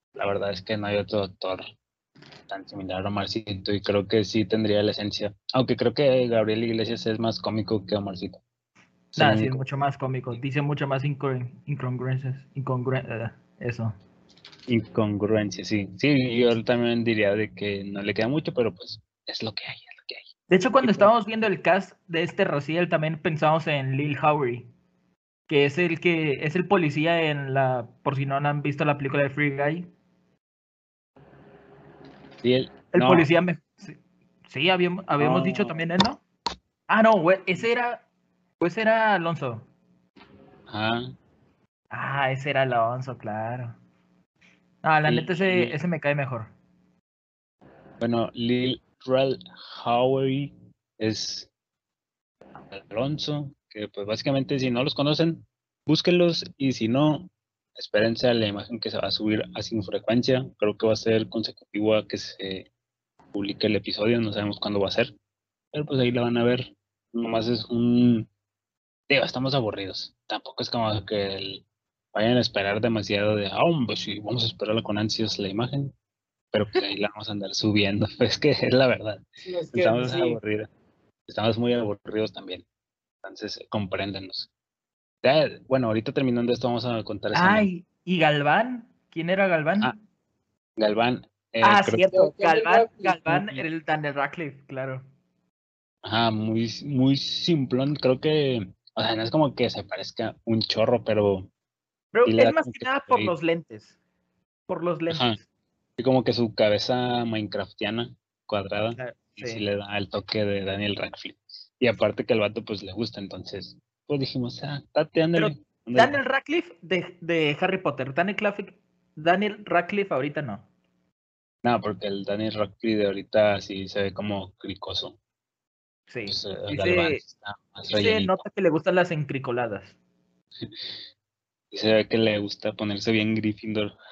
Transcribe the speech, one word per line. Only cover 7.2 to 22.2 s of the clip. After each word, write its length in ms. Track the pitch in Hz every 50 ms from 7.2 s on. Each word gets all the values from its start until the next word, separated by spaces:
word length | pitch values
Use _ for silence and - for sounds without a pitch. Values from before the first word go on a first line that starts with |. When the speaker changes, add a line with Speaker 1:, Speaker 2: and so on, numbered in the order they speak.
| 113 113 110 -
Speaker 1:
cómico 460 | - 107 104 110 104 - 113 107 90
que 100 | 92 104
Omarcito. 440 | 104 98 98 95 90 98 92 - - _ _ _ _ _ _ _ _ _ _ _ _ _ _ - -
Speaker 2:
Nah, 120 | 156 143
Speaker 1:
Son 60 | 127 110
Speaker 2:
sí, 60 | 110
es 60 | 131
Speaker 1:
co- 60 | 131 131
Speaker 2:
mucho 200 | 135 - 143 139
más 200 | 143 139 139 -
cómico, 360 | 135 131 131 127 123 - 120
dice 260 | 117 123 135 131 147
mucho 240 | 143 143 147 139 147 139
más 160 | 139 135 127
incongru-, 460 | 147 143 131 143 135 131 127 123 123 - - -
incongruencias, 680 | - 147 139 131 127 127 123 123 131 131 131 135 131 131 - - _ -
incongru-, 420 | 139 127 131 131 127 120 131 131 127
eh, 320 | - - 120 110 113 110 - - _ _ _ -
eso. 340 | - 120 117 - 113 110 104 - - _ _ _ _ _ _ _ - - - - - -
Speaker 1:
Incongruencia, 960 | 123 113 110 - - - 110 104 104 101 104 101 110 107 104 101 90 - 92
sí. 240 | - 110 104 101 95 - -
Sí, 420 | - 143 147 135 127 127 117 120
yo 240 | 123 120 117 113 113
también 400 | - 123 120 120 120 117 120 113
diría 300 | 117 113 107 104 98 101
de 180 | 107 107 104 -
que 300 | - 104 104 101 98 98
no 160 | 98 101 101
le 120 | 98 104 101
queda 140 | 104 113 113
mucho, 260 | 139 160 - - -
pero 200 | 127 120 107 90
pues 260 | - - - - - - _ _ _ _
es 160 | - - - 113
lo 100 | 110 -
que 100 | - -
hay, 100 | - 117 -
es 200 | - - - -
lo 60 | _ -
que 80 | - -
hay. 60 | - - - _ _ -
Speaker 2:
De 60 | 175 185
hecho, 140 | - 262
cuando 140 | 202 262 262
Speaker 1:
Y 40 | 233
pues 60 | 196
Speaker 2:
estábamos 300 | - 202 202 233 233 208
viendo 220 | 214 220 220 220 214
el 140 | 185 147
cast 320 | - 170 170 196 190 - - _ _ -
de 140 | 165 160